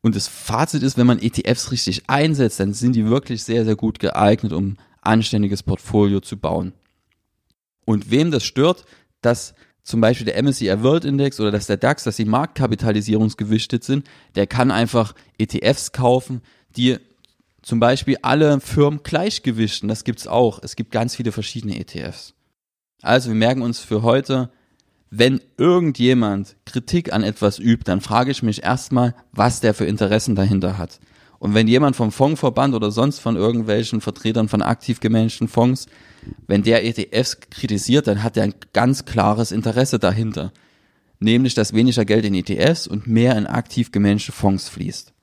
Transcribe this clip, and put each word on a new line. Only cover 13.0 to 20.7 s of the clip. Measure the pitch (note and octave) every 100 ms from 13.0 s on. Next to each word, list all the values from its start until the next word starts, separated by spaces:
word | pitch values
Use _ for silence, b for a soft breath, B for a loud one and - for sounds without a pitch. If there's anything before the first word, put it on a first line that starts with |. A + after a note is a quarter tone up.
| G#2 G#2+ A2 - G#2+ A2 - A#2+
sind, | - C#3 C#3 b b -
der | G2+
kann | B2 B2+
einfach | G#2 A#2 A#2+ A2 b b b
E | G#2+
T | -
Fs | A2+ C#3 -
kaufen, | - B2 B2+ - B2+ b b b A#2
die | B2 B2 _ _ _ _ _ _
zum | - A#2
Beispiel | A#2 C3+ - C#3
alle | - C#3+ D3+ C#3+
Firmen | - C3 D3 D3
gleichgewichten. | - D#3+ G3 - C3+ A2+ G#2+ - G2+
Das | A2
gibt's | - A2 -
auch. | A#2 A#2+ -
Es | -